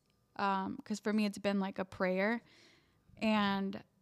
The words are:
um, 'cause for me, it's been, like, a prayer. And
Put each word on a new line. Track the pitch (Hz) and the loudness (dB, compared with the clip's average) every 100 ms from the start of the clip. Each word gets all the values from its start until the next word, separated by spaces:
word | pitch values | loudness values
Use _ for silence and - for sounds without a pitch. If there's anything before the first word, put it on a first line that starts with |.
| _ _ _ - | _ _ _ -4
um, | 202 190 190 - | 0 2 0 -4
'cause | - 214 | -6 -4
for | 214 | 0
me, | 214 208 | 2 0
it's | 202 | 0
been, | 202 202 | 0 0
like, | 190 196 | 0 -4
a | 190 | -8
prayer. | - 185 185 202 233 - - - _ _ _ _ - | -2 0 2 2 0 -6 -20 -20 _ _ _ _ -4
And | 220 214 202 196 196 196 - _ | 0 2 2 0 -2 -6 -14 _